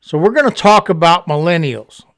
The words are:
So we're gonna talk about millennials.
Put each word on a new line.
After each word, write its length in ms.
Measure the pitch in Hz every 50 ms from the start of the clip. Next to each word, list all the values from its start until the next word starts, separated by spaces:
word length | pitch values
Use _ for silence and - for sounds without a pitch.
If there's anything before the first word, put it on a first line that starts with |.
So 180 | _ - - 151
we're 140 | 165 208
gonna 180 | 233 302 285 254
talk 380 | - - - 208 208 208 208 -
about 380 | 185 160 170 165 170 175 -
millennials. 760 | - 151 147 156 175 175 165 160 139 120 110 110 _ - - - _ _